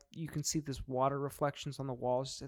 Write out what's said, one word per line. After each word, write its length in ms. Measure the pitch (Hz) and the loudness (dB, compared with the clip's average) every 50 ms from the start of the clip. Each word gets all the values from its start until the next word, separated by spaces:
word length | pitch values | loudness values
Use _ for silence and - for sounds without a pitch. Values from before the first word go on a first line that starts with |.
| - _ - | -4 _ -10
you 160 | 156 165 143 | -8 -6 -4
can 120 | - 151 | -2 -2
see 200 | 147 - - 160 | 0 0 0 0
this 200 | 147 147 131 - - - | 0 0 -2 -4 -4 -2
water 320 | 127 127 131 139 139 139 | 2 4 4 4 4 2
reflections 600 | 143 139 - - 151 147 143 - - 147 131 - | 0 -2 0 2 2 2 2 0 -4 -6 -4 -4
on 40 | 139 135 | -4 -4
the 60 | 127 | -2
walls. 480 | 120 123 123 123 127 139 135 - - - | 0 2 2 2 2 2 -2 -4 -8 -10